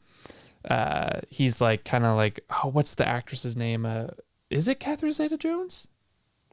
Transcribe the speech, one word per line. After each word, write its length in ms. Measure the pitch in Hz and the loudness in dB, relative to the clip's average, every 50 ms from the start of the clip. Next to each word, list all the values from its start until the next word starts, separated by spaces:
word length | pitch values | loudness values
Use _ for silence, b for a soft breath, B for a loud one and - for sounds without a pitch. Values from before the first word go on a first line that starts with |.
| B B B B B B B B B B B B - - | B B B B B B B B B B B B -2 0
uh, 500 | - 117 110 143 - - - - - - - | 0 2 2 2 0 0 -2 -2 -4 -6 -6
he's, 320 | - - - 139 127 117 - | -8 -2 0 2 2 2 4
like, 240 | 120 113 110 101 - | 4 4 4 2 0
kinda 300 | - - 123 117 113 110 | 0 2 2 4 4 4
like, 240 | 110 107 107 104 - - - - - - | 4 4 2 0 -4 -10 -6 -4 -2 -2
oh, 60 | 135 | 0
what's 240 | 131 151 143 - - | 2 2 2 2 2
the 100 | - - | 0 0
actress's 520 | - 120 120 - - - - - 123 117 | 0 0 -2 -4 -6 -8 -6 -6 -4 -4
name? 280 | 120 117 117 113 113 113 | -2 -2 0 0 0 -2
Uh, 220 | 113 113 113 113 - - - - _ _ _ _ - | -2 -2 -2 -4 -6 -8 -14 -18 _ _ _ _ -2
is 200 | - 143 160 233 | -2 0 2 0
it 100 | 269 - | 0 -2
Catherine 320 | - 277 302 294 320 302 | -2 -4 -4 -2 -2 -2
Zeta-Jones? 800 | 302 - 302 302 320 302 - 320 330 349 370 359 - - - - _ _ _ _ _ _ _ _ _ _ _ _ | 0 0 -2 -2 -2 -2 -2 -2 -2 -2 -4 -6 -8 -12 -12 -14 _ _ _ _ _ _ _ _ _ _ _ _